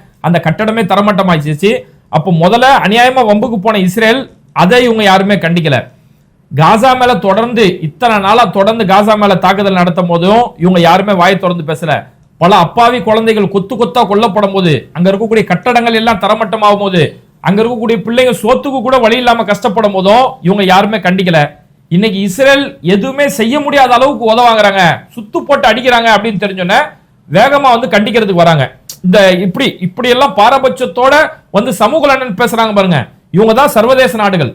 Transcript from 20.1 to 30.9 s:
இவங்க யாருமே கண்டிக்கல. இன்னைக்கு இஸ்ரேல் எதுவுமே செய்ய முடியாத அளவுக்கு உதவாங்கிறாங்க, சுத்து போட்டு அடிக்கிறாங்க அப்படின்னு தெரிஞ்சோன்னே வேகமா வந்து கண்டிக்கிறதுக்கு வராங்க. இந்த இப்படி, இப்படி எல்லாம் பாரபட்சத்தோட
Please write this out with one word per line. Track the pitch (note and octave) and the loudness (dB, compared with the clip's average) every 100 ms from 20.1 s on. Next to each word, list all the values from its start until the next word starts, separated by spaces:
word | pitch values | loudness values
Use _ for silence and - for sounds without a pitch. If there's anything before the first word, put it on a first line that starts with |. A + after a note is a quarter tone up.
| A3+ C4 - | 2 2 -2
இவங்க | E3 G3+ | -2 0
யாருமே | F#3+ F#3 G#3 A3 | 2 2 0 -2
கண்டிக்கல. | F3 F#3 F3+ E3 D3 - _ _ _ | -2 -2 0 0 -2 -6 _ _ _
இன்னைக்கு | E3+ A3 F#3+ | 0 0 -2
இஸ்ரேல் | G3 F#3 C4+ C#4 C#4 - | -4 0 2 2 0 -6
எதுவுமே | D#3 G3+ B3+ C4+ C#4+ | -2 -2 -2 -2 -2
செய்ய | - A3+ C#4+ | -2 -2 -2
முடியாத | C#4+ C#4+ B3+ | 0 2 2
அளவுக்கு | A#3+ C4 A#3 A3+ | 2 0 0 0
உதவாங்கிறாங்க, | A3+ A#3+ A3 G#3 G3 E3+ B2 - | 2 2 2 2 2 0 -2 -8
சுத்து | - G#3+ E4+ | -18 -10 -8
போட்டு | A#3+ C#4 B3 | -2 0 0
அடிக்கிறாங்க | A3 B3+ A#3+ A3+ | 0 0 0 2
அப்படின்னு | G#3+ A3 G3 | 0 0 -4
தெரிஞ்சோன்னே | G3+ F#3+ F3+ A3 D4+ - _ _ - | -6 -6 -2 -2 -2 -8 _ _ -4
வேகமா | D3+ B3+ C#4+ C4+ | 0 2 2 2
வந்து | A3+ A#3+ | 0 0
கண்டிக்கிறதுக்கு | G#3 G#3+ A#3 G#3 F3+ | -2 0 -2 0 2
வராங்க. | E3+ D#3 B2+ - - - | 2 2 -2 -6 -20 -6
இந்த | F3+ G#3 F#3+ | 0 2 4
இப்படி, | F3+ G3 - C4 - | 2 -2 -4 -4 -4
இப்படி | F3+ - B3 | -8 -4 -2
எல்லாம் | B3 C#4 - | 0 0 2
பாரபட்சத்தோட | G#3+ C4+ B3+ - B3 | 2 2 0 -2 -6